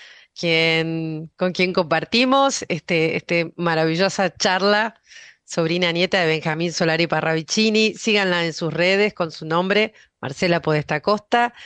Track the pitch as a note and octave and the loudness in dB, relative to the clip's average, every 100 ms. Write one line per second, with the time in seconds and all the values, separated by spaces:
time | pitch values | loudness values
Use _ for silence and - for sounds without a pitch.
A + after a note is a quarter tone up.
0 | - - _ - E3+ D#3+ E3 D#3+ E3 E3 | -20 -20 _ -6 0 2 2 0 -2 -4
1 | D#3+ D#3 D#3+ - F#3 E3+ F#3 F#3 D#3 D#3+ | -6 -8 -12 -4 -4 0 0 0 0 -2
2 | E3 A#3 B3+ C4+ C#4 - - E3+ - E3+ | 0 0 2 4 2 0 -6 -6 -2 0
3 | D#3+ E3+ - E3+ E3 - E3+ D#3+ D#3+ E3 | 0 -2 -2 -2 -2 -4 -2 0 0 0
4 | F#3+ - F#3 - G3+ F#3 G3 G#3 A3+ - | 0 0 -2 0 0 2 2 2 0 -8
5 | _ - - _ - - D#3+ F3 F3 E3+ | _ -20 -20 _ -8 -4 0 0 0 0
6 | F3+ F#3+ E3 D#3+ D#3+ D#3 E3+ D#3 E3 D#3+ | 0 2 0 0 -2 -4 -4 -2 0 0
7 | E3 D#3 D#3+ D#3+ D3+ A3 A3 G#3+ A3 - | 0 0 0 -2 -2 0 2 2 0 -2
8 | A3+ G#3 F#3+ F3 E3+ D3+ D#3+ D#3 F3+ G3 | 0 0 2 0 -2 -4 -2 2 4 4
9 | G#3 - E3 - D#3 E3 F#3 G#3 G#3+ - | 2 0 -6 -6 -2 0 2 2 0 -6
10 | _ _ C3 - F#3 E3+ D#3 D3+ - D3+ | _ _ -10 -2 0 0 2 0 0 -2
11 | - G#3 - A#3+ A#3+ - | 0 -2 0 0 0 -4